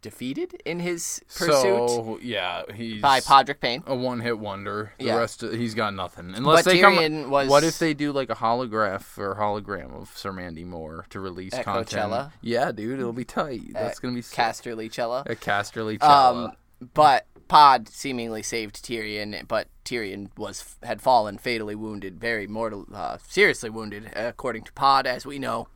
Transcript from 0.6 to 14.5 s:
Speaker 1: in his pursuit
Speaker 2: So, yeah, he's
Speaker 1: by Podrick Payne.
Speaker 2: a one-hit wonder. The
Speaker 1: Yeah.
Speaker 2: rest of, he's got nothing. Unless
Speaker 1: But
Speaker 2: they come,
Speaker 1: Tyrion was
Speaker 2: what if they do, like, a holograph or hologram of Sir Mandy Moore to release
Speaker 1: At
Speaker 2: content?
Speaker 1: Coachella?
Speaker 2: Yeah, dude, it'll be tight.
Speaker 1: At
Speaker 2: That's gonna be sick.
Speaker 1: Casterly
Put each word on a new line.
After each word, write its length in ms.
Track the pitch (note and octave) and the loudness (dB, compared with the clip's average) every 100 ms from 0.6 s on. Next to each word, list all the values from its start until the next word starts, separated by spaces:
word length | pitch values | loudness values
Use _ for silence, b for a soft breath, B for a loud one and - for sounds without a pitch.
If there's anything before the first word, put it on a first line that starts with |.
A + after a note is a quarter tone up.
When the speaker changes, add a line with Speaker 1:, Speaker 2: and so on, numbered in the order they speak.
Speaker 1:
in 160 | - F3 | -8 -6
his 400 | F3 E3+ - - _ | -4 -4 -6 -10 _
pursuit 240 | - F3 | -4 2
Speaker 2:
So, 680 | C#3+ C3 - A#2+ A#2+ A2+ A2 | 4 4 4 2 0 -4 -10
yeah, 420 | B2 G#2 F2+ E2+ - | -6 -4 -4 -6 -8
he's 260 | G2+ A2+ G#2+ | -10 -10 -2
Speaker 1:
by 200 | C3+ C3+ | 4 4
Podrick 400 | - C3+ C3+ C#3+ | 8 6 6 -2
Payne. 240 | C3+ A#2+ - | -2 -4 -4
Speaker 2:
a 80 | |
one-hit 420 | C3 B2+ B2 A2+ A2+ | -2 -2 -2 -2 -4
wonder. 540 | G#2 G2 G2+ G#2 G#2+ - | -4 -8 -6 -6 -6 -6
The 60 | B2+ | -2
Speaker 1:
Yeah. 100 | A2+ | 0
Speaker 2:
rest 280 | A2+ - | 0 -4
of, 80 | A2+ | -6
he's 220 | A2+ A#2+ | -4 -4
got 200 | A2 G#2+ | -2 -4
nothing. 400 | G2 F2+ - F2 | -4 -8 -10 -14
Unless 300 | F#2+ C3+ D#3+ | -2 6 6
Speaker 1:
But 80 | E3+ | 8
Speaker 2:
they 80 | F3+ | 8
come, 160 | G3+ F3+ | 8 8
Speaker 1:
Tyrion 320 | D#3+ D#3 C3+ | 2 -2 0
was 200 | C#3 C3+ | 0 6
Speaker 2:
what 140 | C#3+ | 6
if 160 | D#3+ D#3 | 4 0
they 160 | E3 | -2
do, 160 | D3 D3 | 0 -2
like, 180 | C#3 C3 | -2 -4
a 60 | |
holograph 800 | A2+ A2+ A#2+ B2+ G#2+ G#2 G2 - - | -2 0 0 -2 0 0 -2 -10 -8
or 200 | G2+ G2 | -6 -2
hologram 580 | G#2 G#2 F#2+ G2 C2 | -2 -2 -6 -10 -10
of 140 | C2 G2 - | -16 -16 -12
Sir 160 | G2+ | -10
Mandy 320 | F#2+ F2+ D#2+ | -10 -12 -12
Moore 420 | F2 F2 D#2+ E2 - | -12 -12 -12 -14 -14
to 100 | G2+ | -12
release 340 | F#2+ F2+ F#2 | -10 -10 -10
Speaker 1:
At 100 | B2 | -8
Speaker 2:
content? 460 | A2 G2 G#2+ A2 G#2 | -4 -4 -4 -6 -4
Speaker 1:
Coachella? 220 | A2+ C#3+ - | -4 -6 -12
Speaker 2:
Yeah, 320 | A2+ A#2 D3+ | -4 -2 -2
dude, 260 | G#2 G#2+ C3+ | -4 -8 -6
it'll 140 | B2 | -6
be 120 | A#2 | -8
tight. 380 | A#2+ - D#3 A#2+ - | -8 -6 -6 -8 -10
Speaker 1:
At 60 | |
Speaker 2:
That's 240 | - G#2+ - | -8 -6 -6
gonna 140 | B2+ | -8
be 80 | A#2+ | -8
sick. 140 | A#2 - | -10 -2
Speaker 1:
Casterly 560 | A#2 | -2